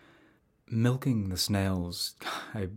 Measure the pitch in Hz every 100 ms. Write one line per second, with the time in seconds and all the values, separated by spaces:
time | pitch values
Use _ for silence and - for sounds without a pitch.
0 | - - _ _ _ _ - 113 120 131
1 | 135 113 95 92 - 101 95 90 87 90
2 | - - - - - 113 92